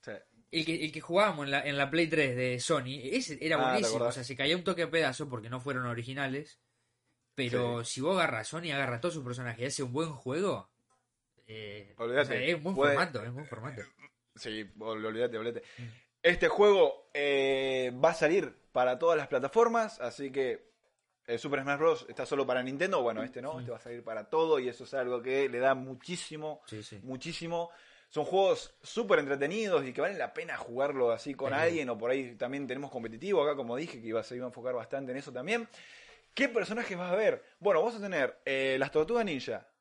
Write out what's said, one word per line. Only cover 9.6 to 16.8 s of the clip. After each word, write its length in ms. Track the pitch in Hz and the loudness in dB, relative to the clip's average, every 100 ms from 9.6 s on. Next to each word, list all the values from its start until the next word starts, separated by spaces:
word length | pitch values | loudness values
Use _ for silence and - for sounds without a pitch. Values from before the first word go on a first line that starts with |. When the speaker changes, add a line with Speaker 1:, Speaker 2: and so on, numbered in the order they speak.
Speaker 2:
y 40 | 123 | -6
hace 160 | - | -4
un 100 | 131 | -4
buen 180 | 127 160 | -2 -4
juego, 580 | 139 127 143 196 117 - _ _ _ _ _ _ _ _ | -6 -6 -2 -2 -2 -8 _ _ _ _ _ _ _ _
eh, 480 | 110 107 101 101 - | -12 -12 -12 -14 -8
Speaker 1:
Olvídate, 240 | 117 131 | -2 0
Speaker 2:
o 20 | 135 123 | 2 0
sea, 60 | |
es 120 | 135 | 0
un 80 | 170 | 0
buen 140 | 156 160 | -2 4
Speaker 1:
puede 180 | 143 | 4
Speaker 2:
formato, 280 | 139 175 123 | 4 2 -2
es 60 | 113 | -8
un 60 | |
buen 120 | 123 151 | -10 -10
formato. 360 | 110 120 123 92 _ 143 _ _ | -12 -10 -12 -16 _ -20 _ _
Speaker 1:
Sí, 360 | - 123 107 101 95 | -12 -8 -8 -8 -10
ol-, 260 | 107 110 | -6 -4
olvídate, 340 | 110 110 120 113 | -4 0 -2 0
olvídate. 240 | 113 117 - - | -4 -6 -12 -16
Speaker 2:
Mm. 40 | 120 - _ _ | -16 -16 _ _
Speaker 1:
Este 260 | 170 175 170 | 4 6 2
juego, 640 | 156 208 196 | 8 8 10